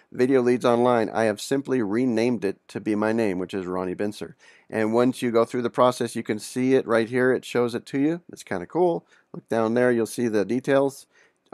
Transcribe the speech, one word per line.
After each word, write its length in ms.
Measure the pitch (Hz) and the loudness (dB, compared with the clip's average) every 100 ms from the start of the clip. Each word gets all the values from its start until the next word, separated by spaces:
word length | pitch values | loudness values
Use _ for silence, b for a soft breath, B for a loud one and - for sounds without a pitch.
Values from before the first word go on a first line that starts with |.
| b | b
Video 300 | - 127 131 | 0 2 4
Leads 240 | 123 123 123 | 4 2 2
Online. 440 | 117 123 120 107 | 2 4 2 0
I 140 | 104 | 0
have 160 | 113 104 | 0 -2
simply 420 | - 139 135 131 | -4 -4 -2 -2
renamed 640 | 104 107 131 110 117 117 | 0 0 0 2 0 0
it 160 | 98 98 - | -4 -6 -10
to 140 | 113 | -8
be 120 | 104 | -2
my 200 | 104 110 | 0 0
name, 260 | 113 110 92 | 0 0 -2
which 140 | 92 | -6
is 120 | 101 90 | -6 -6
Ronnie 300 | 92 92 87 | -4 -4 -4
Bincer. 380 | 104 104 - - b b b | -6 -6 -14 -16 b b b
And 240 | 107 107 | -2 0
once 280 | 113 123 123 | 4 2 2
you 100 | 123 | 0
go 140 | 113 113 | 2 0
through 160 | 123 | 0
the 80 | 117 | -4
process, 460 | - 127 123 120 120 | 2 2 2 -4 -6
you 80 | |
can 140 | - 107 | -4 -6
see 380 | - 127 127 131 | -6 -2 2 2
it 100 | - | 2
right 220 | 113 113 | 0 0
here. 240 | 127 127 | 0 2
It 140 | 123 - | 0 -2
shows 280 | 127 120 | -2 -2
it 120 | 113 - | -4 -6
to 120 | 139 | -2
you. 220 | 143 170 - | -2 -2 -10
It's 120 | - | -20
kinda 220 | - 95 87 | -8 -8 -4
cool. 400 | 156 180 170 b b b | 0 0 0 b b b
Look 140 | - - | -20 -6
down 280 | 113 110 120 | -2 0 2
there, 160 | 123 | 2
you'll 140 | 120 110 | 2 0
see 220 | - 120 | -2 -2
the 180 | 107 95 | 0 0
details. 640 | 123 127 139 139 135 - b b b _ | -2 0 2 0 -4 -16 b b b _